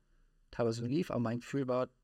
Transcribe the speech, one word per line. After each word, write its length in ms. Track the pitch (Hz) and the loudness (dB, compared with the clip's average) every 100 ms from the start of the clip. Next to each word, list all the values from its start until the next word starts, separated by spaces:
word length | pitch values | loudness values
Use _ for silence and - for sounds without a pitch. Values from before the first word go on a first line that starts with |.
| _ _ _ _ _ | _ _ _ _ _
teilweise 300 | - 117 117 | 0 0 0
so 40 | 117 | 0
lief, 260 | 156 - | 0 0
aber 80 | 127 | 0
mein 200 | 117 120 | 0 -2
Gefühl 280 | - 139 127 | -2 -2 0
war, 220 | 123 127 _ | 0 0 _